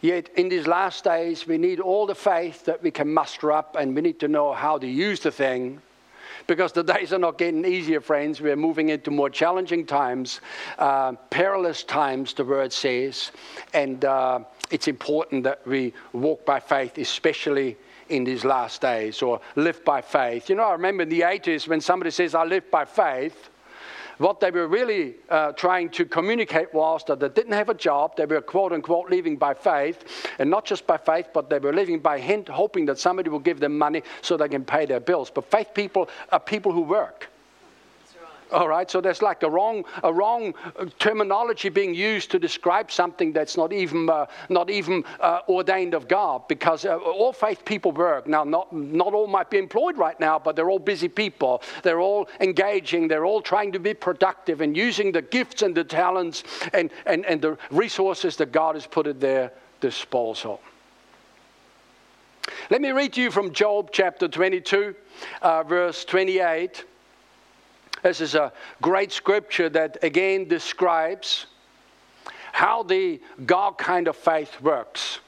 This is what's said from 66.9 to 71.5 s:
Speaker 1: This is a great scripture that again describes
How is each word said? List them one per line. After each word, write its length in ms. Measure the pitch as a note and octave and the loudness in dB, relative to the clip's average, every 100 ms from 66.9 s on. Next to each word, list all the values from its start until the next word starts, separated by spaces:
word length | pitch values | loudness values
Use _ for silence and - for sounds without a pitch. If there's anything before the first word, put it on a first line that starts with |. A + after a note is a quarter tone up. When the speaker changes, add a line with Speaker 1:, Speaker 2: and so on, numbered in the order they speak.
| _ _ _ _ _ _ _ _ _ - - | _ _ _ _ _ _ _ _ _ -14 -2
Speaker 1:
This 180 | F3+ D#3 | 0 0
is 140 | D#3+ D3+ | 0 0
a 180 | C#3 - - - | 0 -4 -20 -2
great 280 | D#3 F#3+ G3+ | 2 2 0
scripture 560 | - - G#3 G3+ - E3 | -2 0 0 0 0 2
that 280 | D#3 D#3 D#3 | 2 0 0
again 440 | E3 D3 F#3+ F#3+ F3+ | 0 2 2 0 0
describes 1000 | E3 - - F3+ E3 D#3+ F#3+ - - - | -2 -2 0 2 2 0 -4 -4 -6 -6